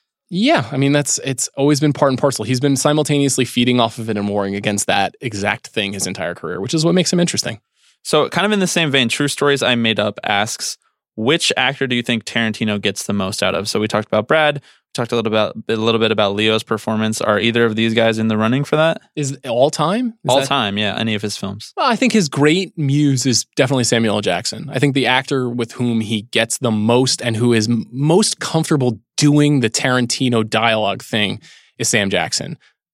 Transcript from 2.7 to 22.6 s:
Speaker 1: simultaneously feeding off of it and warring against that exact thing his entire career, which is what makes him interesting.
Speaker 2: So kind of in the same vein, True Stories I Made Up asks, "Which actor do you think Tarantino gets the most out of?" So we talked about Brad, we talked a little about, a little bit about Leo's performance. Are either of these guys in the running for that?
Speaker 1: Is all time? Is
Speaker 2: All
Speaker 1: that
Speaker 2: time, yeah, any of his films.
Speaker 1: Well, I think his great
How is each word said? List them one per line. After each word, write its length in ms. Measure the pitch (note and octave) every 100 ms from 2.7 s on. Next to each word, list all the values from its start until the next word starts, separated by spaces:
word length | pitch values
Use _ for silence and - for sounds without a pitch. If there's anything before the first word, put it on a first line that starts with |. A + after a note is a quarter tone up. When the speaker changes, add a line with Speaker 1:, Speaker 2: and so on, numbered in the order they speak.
Speaker 1:
simultaneously 680 | C3+ D3 D3+ D3 D3 C#3 C3
feeding 340 | A#2+ - A#2+ B2
off 200 | A2+ A2+
of 120 | A2
it 60 | G#2
and 120 | G2+
warring 280 | G2+ G2 G2+
against 320 | G#2 G2+ -
that 260 | G2+ G2 -
exact 480 | B2+ G2+ G2+ G2+ -
thing 240 | - G2+
his 160 | G2+ F2+
entire 260 | G2 F2
career, 260 | F2 D#2+ F2+
which 140 | G2
is 100 | D#3+
what 120 | E3 F3
makes 160 | E3+
him 80 | F3
interesting. 400 | F3 - - G#2+ _ _ _ _
Speaker 2:
So 260 | - D3+ C#3
kind 160 | F3
of 60 | G3+
in 80 | G#3
the 80 | F3+
same 240 | F3 D#3+
vein, 180 | C3+ A#2
True 200 | - C#3+
Stories 340 | - D3 C#3
I 140 | B2 A#2+
Made 240 | A2+ A2
Up 180 | G#2 G#2
asks, 540 | - G2+ A2 - - - _ _ _
"Which 380 | - A2+ E3+ - -
actor 300 | B2+ C#3 C3+
do 80 |
you 80 | B2
think 220 | A#2+ A#2
Tarantino 560 | - A#2 A2+ G#2+ A2 G#2
gets 240 | G2+ G2
the 80 | -
most 280 | G2+ F#2+ -
out 120 | F#2+
of?" 140 | E2+ G#2
So 120 | A2
we 80 | A2
talked 180 | G#2 G#2+
about 220 | G#2+ G#2+
Brad, 280 | D#3+ D3+ D3
we 40 | - _ _
talked 160 | - A#2
a 60 | A#2+
little 160 | A2
about, 240 | G#2+ G#2 - -
a 60 |
little 240 | A2 A2+ A2+
bit 140 | A2
about 240 | G#2+ G2+ G2+
Leo's 260 | A2 A2
performance. 580 | - G#2+ - A2 A2 A2
Are 200 | A2 G#2
either 240 | A#2 A#2
of 100 | A#2
these 200 | A2 A2+
guys 240 | A2+ A2+ A2+
in 100 | A2
the 80 | G#2+
running 260 | A2 C3
for 140 | C#3+ D3+
that? 240 | D#3+ E3 - -
Speaker 1:
Is 200 | C#3 C#3
all 260 | C3 A#2+ C#3+
time? 480 | - D#3 G#3+ B3 -
Is 60 | -
Speaker 2:
All 80 | C3+
Speaker 1:
that 80 | C3+
Speaker 2:
time, 320 | C#3 G#2 G2+
yeah, 180 | G#2 -
any 200 | A2+ G#2+
of 60 |
his 140 | G#2 -
films. 360 | G2 G2+ - -
Speaker 1:
Well, 100 | C#4+
I 100 | A#3
think 160 | B3+
his 160 | A3 D3+
great 500 | C#3+ D3+ F3